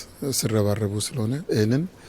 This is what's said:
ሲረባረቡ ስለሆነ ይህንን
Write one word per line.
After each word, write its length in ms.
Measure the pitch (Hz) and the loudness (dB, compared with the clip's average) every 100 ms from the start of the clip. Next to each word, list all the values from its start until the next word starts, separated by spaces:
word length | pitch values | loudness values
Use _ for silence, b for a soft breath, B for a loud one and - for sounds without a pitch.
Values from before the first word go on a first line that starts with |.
| - - 143 | -10 -8 -4
ሲረባረቡ 600 | 127 131 110 104 101 107 104 | -2 0 2 2 0 -2 -2
ስለሆነ 320 | - 139 110 139 190 | -4 -4 -2 -2 0
ይህንን 360 | 151 107 131 180 - | 2 4 2 0 -8